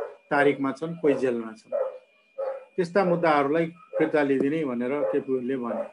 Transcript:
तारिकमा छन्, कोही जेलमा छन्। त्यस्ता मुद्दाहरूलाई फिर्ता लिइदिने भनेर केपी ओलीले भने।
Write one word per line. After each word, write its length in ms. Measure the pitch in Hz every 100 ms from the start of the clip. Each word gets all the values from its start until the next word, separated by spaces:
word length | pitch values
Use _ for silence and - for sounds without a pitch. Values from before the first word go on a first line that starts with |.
| 113 - _
तारिकमा 420 | 147 143 143 135
छन्, 220 | 131 165
कोही 200 | 170 151
जेलमा 380 | 131 127 120 113
छन्। 220 | 110 - - - - - _ _ - 554 - - -
त्यस्ता 280 | 170 202
मुद्दाहरूलाई 600 | 185 170 170 147 139 160 165
फिर्ता 560 | - - 135 156 156
लिइदिने 420 | 143 135 139 160
भनेर 280 | 143 120 123 147 131
केपी 200 | 139 135
ओलीले 240 | 131 123 135
भने। 280 | 120 110 -